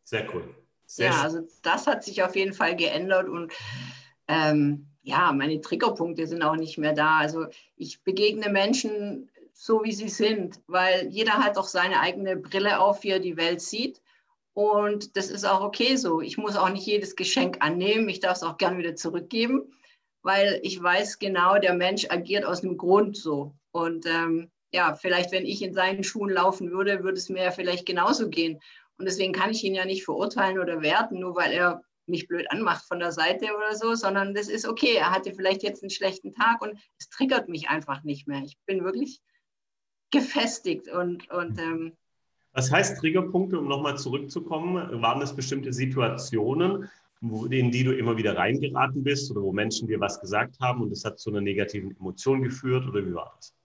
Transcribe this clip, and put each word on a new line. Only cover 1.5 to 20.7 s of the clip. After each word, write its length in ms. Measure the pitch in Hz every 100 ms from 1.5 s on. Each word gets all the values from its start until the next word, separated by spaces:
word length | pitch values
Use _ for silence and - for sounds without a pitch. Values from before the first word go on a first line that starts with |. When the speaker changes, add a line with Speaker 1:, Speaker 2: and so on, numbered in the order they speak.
| _
Speaker 2:
das 240 | 170 165 -
hat 180 | 247
sich 180 | - 202
auf 140 | 185 196
jeden 160 | 190
Fall 240 | 190 170 175
geändert 520 | 165 156 185 190 185
und, 240 | 175 165 - 104 123 131 - - _ -
ähm, 580 | 160 156 151 147 147 - _
ja, 300 | 131 143 180
meine 280 | 139 143 156
Triggerpunkte 640 | - 165 165 - 170 165 160
sind 160 | 170
auch 140 | 156 160
nicht 200 | 160 -
mehr 140 | 151
da. 260 | 147 156 156
Also 280 | 147 160 160 - _ _
ich 260 | 143 -
begegne 480 | - 190 208 214 214
Menschen 800 | 196 202 262 220 208 202 - - _ -
so, 300 | _ - 220
wie 100 | 220
sie 160 | 196 220
sind, 500 | - 214 214 175 - -
weil 400 | 180 185 180 180
jeder 260 | 196 220 214
hat 180 | 214 196
doch 100 | 190
seine 340 | 185 180 175
eigene 360 | 165 185 196 180
Brille 440 | - - 202 -
auf, 220 | 196 202
wie 60 | 208
er 80 | 190
die 160 | 185 165
Welt 240 | 170 175
sieht. 380 | - 214 262 - _ _ _ _ _
Und 640 | - 208 208 208 208 - 196
das 140 | 196
ist 140 | 196
auch 180 | 196 190
okay 340 | 202 - 233 262
so. 240 | 185 165
Ich 160 | - -
muss 180 | 208 202
auch 120 | 185
nicht 160 | 196 214
jedes 300 | 208 190 -
Geschenk 420 | 185 - 185 -
annehmen. 480 | 151 175 190 220 214
Ich 120 | 185
darf 160 | 185 180
es 60 |
auch 160 | 170 160
gern 200 | 185 180
wieder 160 | 170 160
zurückgeben, 760 | 165 175 180 226 233 269 - _ _ _ _ _
weil 380 | 185 196 202 -
ich 200 | 196